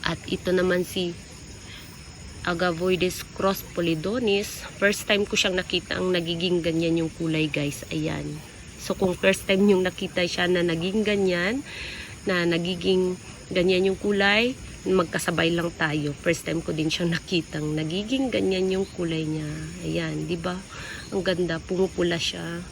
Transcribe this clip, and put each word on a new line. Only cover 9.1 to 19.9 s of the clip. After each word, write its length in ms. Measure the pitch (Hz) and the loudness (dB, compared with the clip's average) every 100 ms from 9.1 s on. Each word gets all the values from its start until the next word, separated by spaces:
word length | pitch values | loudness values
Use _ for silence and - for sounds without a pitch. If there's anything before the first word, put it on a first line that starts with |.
| 175 | 4
first 320 | 190 190 - | 4 4 2
time 160 | 190 202 | 6 8
yung 160 | 190 | 8
nakita 400 | 185 175 190 - 175 | 4 -2 -4 0 0
siya 240 | - 180 | 2 2
na 80 | 180 | 4
naging 480 | 175 165 180 208 208 | 4 2 0 0 2
ganyan, 560 | 208 190 175 180 262 - - - - - - - | 2 4 2 2 -2 -6 -10 -10 -10 -12 -8 0
na 160 | 180 | 2
nagiging 720 | 170 170 175 180 185 185 185 180 - - - | 2 2 0 -2 2 4 2 -2 -8 -16 -4
ganyan 440 | 185 175 185 190 | 2 4 6 4
yung 80 | 185 | 2
kulay, 600 | 208 202 196 208 240 262 - - | 2 4 4 4 2 -2 -12 -8
magkasabay 720 | - 185 170 160 170 165 165 170 | 2 4 4 0 0 2 2 2
lang 160 | 170 170 | -2 -2
tayo. 320 | 160 151 147 143 | 0 0 -2 -2
First 240 | - 165 | 0 0
time 160 | - 165 | 0 -2
ko 160 | 170 160 | -2 -2
din 160 | 156 | 0
siyang 240 | - 170 165 | 0 0 0
nakitang 480 | - 180 156 156 151 151 | 0 -2 0 -4 -2 -2
nagiging 480 | 156 180 208 262 262 | -2 -4 -2 0 0
ganyan 400 | 214 190 185 185 | 2 2 2 2
yung 160 | 190 196 - | 0 -2 -2
kulay 240 | 170 160 | -2 0
niya. 240 | 156 156 151 156 156 175 | -2 -2 -4 -6 -8 -8
Ayan, 400 | 165 | -4